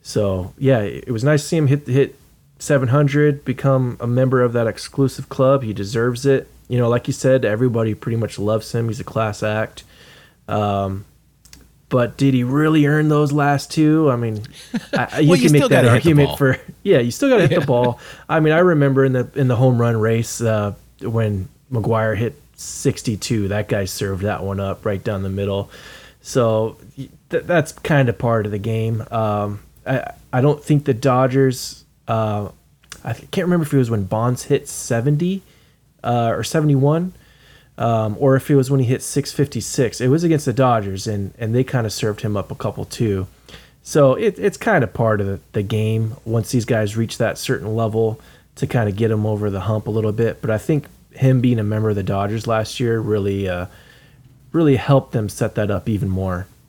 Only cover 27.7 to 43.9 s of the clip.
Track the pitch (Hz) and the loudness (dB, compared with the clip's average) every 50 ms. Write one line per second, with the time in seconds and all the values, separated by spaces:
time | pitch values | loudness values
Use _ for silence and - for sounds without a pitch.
27.7 | - - - - 160 143 135 120 113 - - 120 113 113 101 104 104 101 101 117 | -8 -10 -4 0 2 2 2 2 0 -2 -2 0 0 0 0 -2 -4 -4 -4 -4
28.7 | 110 113 113 113 113 110 - - 120 113 110 107 104 104 104 104 101 101 - _ | -2 -2 -2 -2 -4 -4 -6 -6 -4 -2 -2 0 0 -2 -4 -4 -8 -10 -14 _
29.7 | _ _ _ - 135 127 - - - - - _ - 127 123 147 143 - - - | _ _ _ -4 -4 -4 -4 -8 -14 -18 -14 _ 0 2 2 2 2 0 0 0
30.7 | 151 143 147 - 123 110 - 139 123 127 131 131 123 139 135 131 123 - - - | 0 2 2 0 -2 0 2 2 4 4 2 4 4 4 2 2 2 -2 -10 -12
31.7 | - - _ _ _ _ _ - 117 110 110 107 104 104 104 92 - _ _ _ | -14 -18 _ _ _ _ _ -4 -2 -2 -2 -2 -2 -4 -6 -8 -12 _ _ _
32.7 | _ _ _ _ - - - 139 120 - - - - 190 175 175 180 175 160 143 | _ _ _ _ -20 -12 -8 -8 -8 -8 -10 -8 -6 -4 0 2 2 0 0 2
33.7 | 143 139 127 113 117 107 98 92 110 110 117 123 123 - - - 143 135 - - | 2 2 2 2 0 -2 -2 -2 -2 0 0 0 -2 -4 -2 -2 -2 -2 -2 -8
34.7 | - - - - 123 117 117 147 151 147 175 180 190 190 - _ _ _ _ _ | -12 -12 -6 -4 -2 0 2 0 0 0 0 -2 -4 -6 -10 _ _ _ _ _
35.7 | _ _ _ _ _ _ - 117 120 120 117 117 107 - 110 - - 160 151 151 | _ _ _ _ _ _ -4 -2 0 0 0 0 0 -2 -4 -2 -2 0 2 2
36.7 | 143 131 135 143 156 165 180 185 - - - _ _ _ _ _ - _ _ _ | 2 4 4 2 2 0 -2 -4 -8 -14 -20 _ _ _ _ _ -20 _ _ _
37.7 | _ - 117 117 113 110 110 107 104 - - 131 135 131 - - 147 139 127 127 | _ -4 -2 0 0 0 0 -2 -2 0 2 4 4 2 2 2 2 2 4 2
38.7 | 139 135 127 113 131 - - - - 143 - - - - 143 143 - 113 - - | 0 0 2 0 -2 -2 -4 -4 -4 -4 -4 -4 -2 -2 -2 -2 -2 -8 -8 -6
39.7 | - - 131 107 - - 123 127 139 165 175 170 160 143 - 131 113 131 131 127 | -2 0 0 0 0 -2 0 2 2 2 2 2 0 0 0 -2 0 2 2 2
40.7 | 120 113 101 98 95 95 - 117 104 101 98 92 - - 117 110 113 123 131 - | 2 0 -2 -4 -8 -6 -6 -6 -4 -4 -6 -8 -8 -8 -6 -2 0 0 0 0
41.7 | - 127 113 107 - - - 107 104 - - 107 104 101 92 - - - - 107 | -2 -2 -2 -2 -4 -4 -4 -4 -4 -4 -4 -4 -4 -4 -4 -6 -10 -8 -6 -6
42.7 | - - 90 - - - 120 107 98 95 92 - _ _ _ - - - - _ | -6 -6 -10 -10 -4 -2 -2 0 0 -2 -4 -8 _ _ _ -20 -20 -20 -20 _
43.7 | _ _ _ - | _ _ _ -2